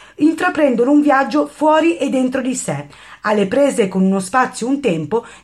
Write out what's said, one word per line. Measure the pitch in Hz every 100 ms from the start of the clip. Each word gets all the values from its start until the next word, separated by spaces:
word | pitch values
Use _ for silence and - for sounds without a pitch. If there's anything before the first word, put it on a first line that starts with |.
| - -
intraprendono | 302 330 359 359 294 226 247
un | 294
viaggio | 294 269 269 302 294
fuori | - 302 311 330 339
e | 277
dentro | 262 254 269
di | 254
sé, | 247 - 143 147 - - -
alle | 208 214 190
prese | 247 285 262 196
con | 190
uno | 190 196
spazio | 190 262 247 - 233
e |
un | 277
tempo | 262 160 151 226 - -